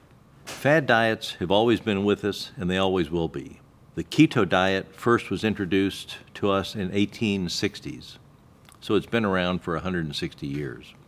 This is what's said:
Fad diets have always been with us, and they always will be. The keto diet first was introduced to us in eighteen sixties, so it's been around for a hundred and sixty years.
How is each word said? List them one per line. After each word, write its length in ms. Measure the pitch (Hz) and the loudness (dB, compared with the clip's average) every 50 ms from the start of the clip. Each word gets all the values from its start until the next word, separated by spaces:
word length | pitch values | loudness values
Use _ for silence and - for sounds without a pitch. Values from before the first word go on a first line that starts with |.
| - _ - - - - - - - | -20 _ -20 -20 -20 -20 -20 -20 -16
Fad 440 | - - - - 139 151 160 135 | -16 -12 -2 2 4 4 4 4
diets 480 | 120 120 113 113 113 110 107 - - - | 4 4 4 4 2 0 -2 -6 -10 -6
have 160 | - 95 82 | -6 0 2
always 280 | 95 104 113 120 113 - | 4 4 6 4 2 2
been 240 | - 113 101 98 101 | 2 -2 -2 0 2
with 220 | 104 101 - - | 2 2 2 0
us, 240 | 101 95 - - - - | -4 -4 -6 -10 -14 -10
and 100 | - 92 | -6 -4
they 120 | 87 92 95 | -2 0 2
always 320 | 95 95 92 92 82 71 | 2 2 2 0 0 0
will 160 | 85 85 82 | 0 -2 -2
be. 320 | 76 - 69 65 - - - - - - - - - - | -2 -4 -8 -10 -12 -16 -20 -20 -20 -20 -20 -20 -10 -10
The 100 | 82 82 | -10 -8
keto 460 | - - - 156 156 - 120 98 80 | 0 4 4 4 6 4 2 2 2
diet 460 | 98 90 92 95 95 95 - - - | 2 2 2 2 0 -2 -4 -8 -14
first 340 | - - 117 117 110 - - | -4 2 2 2 2 2 -4
was 140 | 98 82 110 | -4 -2 -2
introduced 760 | 110 98 - 98 82 98 95 98 95 - - - - - - - - - | -2 -2 -2 -2 0 2 2 2 0 -2 -6 -12 -14 -16 -18 -18 -18 -8
to 160 | - 110 101 | -2 0 0
us 240 | 98 98 92 - - | 0 0 -2 -4 -6
in 160 | 110 92 90 | -6 -6 -2
eighteen 560 | 92 101 104 101 - - 117 104 101 98 90 | 0 0 0 0 0 -2 -2 -2 0 -2 -2
sixties, 680 | 85 - - 107 98 - - - - - - - - - - - - - - _ - - _ - - - - | -4 -4 -4 -4 -4 -6 -8 -12 -12 -12 -12 -16 -20 -20 -20 -20 -20 -20 -20 _ -20 -20 _ -20 -20 -20 -16
so 140 | - - 107 | -4 0 0
it's 100 | 92 - | 0 2
been 180 | - 117 117 110 | 0 0 0 2
around 360 | 101 95 92 90 90 90 85 | 2 2 2 0 0 -2 -2
for 160 | - 92 82 | -2 -4 -4
a 60 | 73 | -4
hundred 240 | 80 92 90 85 80 | -4 -4 -4 -4 -4
and 100 | 76 71 | -4 -6
sixty 320 | - 87 76 - - 76 | -6 -8 -8 -8 -10 -10
years. 480 | 71 69 73 73 64 58 - - - - - - | -8 -6 -6 -8 -8 -10 -14 -18 -20 -20 -20 -20